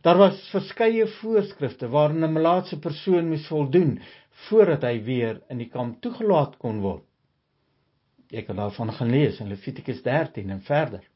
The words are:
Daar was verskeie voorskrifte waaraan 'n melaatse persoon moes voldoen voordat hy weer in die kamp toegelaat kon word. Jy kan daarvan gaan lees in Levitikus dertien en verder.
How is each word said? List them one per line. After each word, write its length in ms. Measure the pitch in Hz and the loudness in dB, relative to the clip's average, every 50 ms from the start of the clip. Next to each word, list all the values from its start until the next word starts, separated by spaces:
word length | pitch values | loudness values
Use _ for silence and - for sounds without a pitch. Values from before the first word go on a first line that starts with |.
Daar 160 | _ 170 175 | _ 6 8
was 320 | 180 202 190 185 - - - | 8 8 6 6 0 -14 -6
verskeie 560 | - 196 190 - - - 233 226 226 226 220 | -6 -6 -6 -6 -4 0 2 2 4 2 0
voorskrifte 800 | 220 220 - - 220 226 214 196 196 - _ 147 127 - - 127 120 | 0 -2 -8 -6 0 0 2 0 0 -6 _ -6 -6 -6 -6 -8 -2
waaraan 360 | 123 147 151 151 151 165 160 | 2 2 2 2 2 0 0
'n 80 | 160 156 | 0 0
melaatse 460 | 160 160 165 175 185 185 - - 151 | 2 2 2 2 2 0 -4 -10 -8
persoon 500 | - 175 147 - - - 185 175 165 165 | -8 -8 -8 -6 0 2 2 2 2 0
moes 180 | 160 151 151 | -2 -4 -6
voldoen 540 | - 160 151 147 135 131 180 185 151 110 92 - - - - _ _ | -4 -2 -2 -2 2 4 4 4 4 0 -2 -8 -16 -20 -20 _ _
voordat 520 | _ _ - - 208 226 208 180 160 143 151 | _ _ -8 0 6 6 6 6 6 0 0
hy 200 | 123 120 117 107 | -2 -2 -2 -4
weer 400 | 113 131 123 117 113 110 95 - _ | -4 -2 0 0 -2 -4 -6 -10 _
in 100 | 135 123 | -10 -10
die 100 | 120 113 | -10 -10
kamp 320 | - 123 123 120 113 - | -8 -8 -6 -6 -8 -8
toegelaat 560 | - 247 247 - 226 214 196 160 143 139 - | -10 -10 -8 -4 0 2 2 2 2 0 -4
kon 240 | _ - 123 107 107 | _ -8 -6 -6 -4
word. 240 | 98 98 87 78 _ _ _ _ _ _ _ _ _ _ _ _ _ _ _ _ _ _ _ _ _ _ _ _ _ _ | -4 -4 -4 -6 _ _ _ _ _ _ _ _ _ _ _ _ _ _ _ _ _ _ _ _ _ _ _ _ _ _
Jy 140 | - 113 104 | -12 -12 -10
kan 140 | - 98 | -8 -6
daarvan 360 | 95 104 104 101 - 117 110 107 | -6 -6 -6 -6 -6 -8 -8 -6
gaan 180 | - 131 117 | -4 -2 0
lees 300 | 120 139 151 117 98 - | 2 2 2 0 -2 -4
in 80 | 110 101 | -10 -10
Levitikus 540 | 98 98 - - - 127 - - 123 - - | -10 -10 -10 -12 -12 -12 -10 -10 -10 -6 -4
dertien 480 | 127 127 151 165 156 _ - 98 95 | -2 -2 -2 -2 -2 _ -12 -10 -8
en 120 | 98 95 98 | -10 -10 -6
verder. 460 | - 143 147 160 135 104 95 - _ _ | -2 -2 -2 -2 -2 -6 -14 -16 _ _